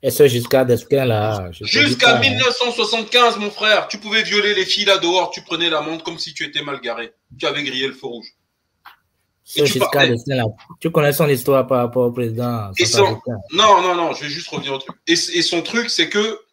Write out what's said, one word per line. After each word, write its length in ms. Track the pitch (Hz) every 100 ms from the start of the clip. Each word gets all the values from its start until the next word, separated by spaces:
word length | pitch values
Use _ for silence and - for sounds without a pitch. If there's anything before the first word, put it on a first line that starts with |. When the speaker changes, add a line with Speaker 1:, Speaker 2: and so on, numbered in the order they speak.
| 139
Speaker 1:
Et 60 |
ce 160 | 117 143
Giscard 380 | 120 120 135 127
d'Estaing 400 | 120 - 139 131
là, 440 | 110 107 107 90
je 60 | 87
te 40 |
dis 60 | 104
Speaker 2:
Jusqu'à 380 | - 285 247 -
Speaker 1:
pas, 100 | 240
hein. 20 |
Speaker 2:
mille 160 | 254 254
neuf 160 | 254 233
cent 160 | 247
soixante-quinze, 640 | 233 220 226 214 247 240 202
mon 120 | 208
frère, 380 | - 214 202 -
tu 100 | 208
pouvais 220 | 214 202
violer 320 | 170 202 202
les 120 | 202 185
filles 180 | 202
là 140 | 202 190
dehors, 340 | 170 185 170
tu 100 | -
prenais 280 | - 160 170
l'amende 340 | 156 151 165
comme 160 | 165 165
si 140 | -
tu 100 | 151
étais 180 | 156 151
mal 200 | 143 135
garé. 320 | 120 113 117 _ _ 117
Tu 60 | 156
avais 180 | 143
grillé 240 | 147 127 135
le 60 |
feu 140 | - 135
rouge. 200 | 117 - _ _ _ _ _ - _ _ _ _ _ _
Speaker 1:
Ce 160 | -
Speaker 2:
Et 20 |
tu 80 | 143
Speaker 1:
Giscard 200 | 135 -
Speaker 2:
partais. 180 | 143 131
Speaker 1:
d'Estaing 260 | 120 - 131
là, 80 | 113 - - -
tu 100 | 170
connais 220 | 165 143
son 160 | 143 156
histoire 360 | 135 131 135 127
par 120 | 131
rapport 300 | 120 123 123
au 40 |
président 640 | 120 117 113 120 117 101 95
Speaker 2:
Et 100 | -
son, 120 | -
Speaker 1:
centrafricain. 400 | 196 110 - 110 -
Speaker 2:
non, 280 | 165 202 190
non, 140 | 185 175
non, 180 | 165
je 120 | - 151
vais 40 |
juste 200 | 147 165
revenir 240 | 156 139
au 40 | 135
truc. 180 | - - -
Et, 60 |
et 280 | 165 - 170
son 200 | 165 170
truc, 280 | 165 226 233
c'est 200 | - -
que 320 | 208 214 214 _